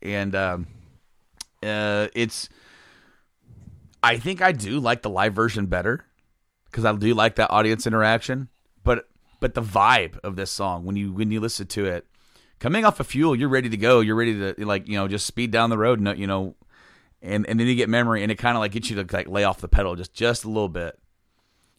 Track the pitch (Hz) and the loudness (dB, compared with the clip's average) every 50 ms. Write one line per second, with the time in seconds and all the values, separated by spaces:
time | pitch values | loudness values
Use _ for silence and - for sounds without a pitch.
0 | - 95 104 101 101 98 95 98 95 95 90 87 87 - - - - - _ _ | -8 -6 -4 -4 -4 -2 -2 -2 -2 -2 -2 -4 -8 -10 -14 -20 -20 -20 _ _
1 | _ _ _ _ _ _ _ _ - - _ _ - 107 107 104 107 104 104 104 | _ _ _ _ _ _ _ _ -20 -20 _ _ -8 -6 -4 -2 -2 0 0 0
2 | 107 104 - 117 117 110 - - - - - _ _ - - - - - _ _ | -2 -2 -2 -2 -2 -2 -4 -8 -12 -14 -16 _ _ -20 -20 -20 -20 -20 _ _
3 | _ _ _ _ _ _ _ _ _ _ - - - - - - - - _ _ | _ _ _ _ _ _ _ _ _ _ -20 -20 -20 -20 -20 -20 -20 -20 _ _
4 | - 117 117 113 113 170 190 180 190 185 175 127 104 98 117 147 135 117 120 117 | 2 2 2 2 -2 -4 -2 2 2 2 2 2 -2 -4 -4 -2 0 0 0 0
5 | - 110 98 92 98 107 101 95 113 117 98 107 101 92 87 90 87 101 120 165 | -2 -4 0 2 2 2 2 2 0 0 0 -2 -2 -2 -2 0 0 0 -2 -2
6 | - _ _ _ _ _ _ _ _ _ _ _ _ _ - 120 113 110 107 101 | -6 _ _ _ _ _ _ _ _ _ _ _ _ _ -6 -2 0 0 0 2
7 | 101 110 120 110 107 113 - - 110 - - 104 110 110 110 107 - 117 110 113 | 2 2 4 4 4 2 2 2 0 2 2 2 2 2 0 0 -2 0 0 2
8 | 107 107 113 117 - - 131 131 135 123 _ _ _ _ _ _ _ 123 120 117 | 2 2 2 2 0 -4 -6 -6 -6 -10 _ _ _ _ _ _ _ 0 0 0
9 | - - _ _ _ _ _ _ - 131 - 127 113 110 95 95 98 110 127 117 | -2 -6 _ _ _ _ _ _ -4 -2 -2 -2 -4 0 2 4 6 6 6 6
10 | 92 80 - - - 101 95 90 98 98 - - 101 95 90 85 87 92 98 101 | 4 0 -6 -10 -10 -10 -8 -6 -8 -8 -6 -6 -4 -4 -4 -4 -4 -4 -4 -4
11 | 101 98 92 95 110 107 107 110 107 117 - - 101 - - 107 101 95 90 87 | -4 -4 -4 -2 -2 -2 -2 -2 -4 -4 -6 -6 -8 -8 -6 -4 -4 -4 -4 -6
12 | - _ _ _ _ _ _ _ _ _ _ _ - 123 165 214 226 214 202 - | -10 _ _ _ _ _ _ _ _ _ _ _ -2 -2 0 4 4 4 2 2
13 | 139 - - 135 156 160 143 117 131 143 131 131 127 120 110 104 101 117 127 120 | -4 -4 0 2 2 4 4 2 2 2 2 2 0 0 -2 0 4 6 6 6
14 | 113 107 110 113 117 117 110 104 98 95 95 - 104 104 101 98 92 - 104 104 | 6 4 2 2 0 0 0 -2 -4 -6 -6 -6 -4 -2 -2 -4 -4 -4 -4 -4
15 | 98 98 98 104 - - - - 120 117 107 117 113 117 113 107 107 117 123 110 | -2 -2 -4 -4 -6 -6 -4 -4 -4 0 2 2 2 2 2 2 2 2 2 2
16 | 101 101 101 - 101 98 98 95 95 95 - - _ _ _ _ _ _ _ _ | 2 0 -2 -2 -4 -4 -2 -2 -4 -6 -10 -14 _ _ _ _ _ _ _ _
17 | _ _ _ _ - 87 101 107 107 - 110 113 117 123 127 120 120 107 113 120 | _ _ _ _ -8 -4 -2 -2 -2 0 0 2 2 2 2 2 2 2 2 2
18 | 120 117 113 107 98 104 110 - - 120 120 117 107 104 98 - - - 110 101 | 2 2 0 0 -2 -2 -4 -2 -2 -2 0 0 -2 -4 -4 -6 -8 -6 -6 -6
19 | 98 87 - 92 92 - 90 101 101 98 92 - - 87 - - 101 92 90 87 | -6 -4 -4 -6 -6 -4 -2 0 0 0 0 -2 0 2 4 4 4 0 -4 -6
20 | 90 - - - 110 120 120 117 - 110 110 110 104 95 80 87 85 82 - - | -10 -12 -6 -2 0 0 0 -2 -4 -4 -2 -2 -2 -2 -4 -6 -8 -8 -10 -14
21 | _ _ _ _ _ _ _ _ _ _ _ _ _ _ _ | _ _ _ _ _ _ _ _ _ _ _ _ _ _ _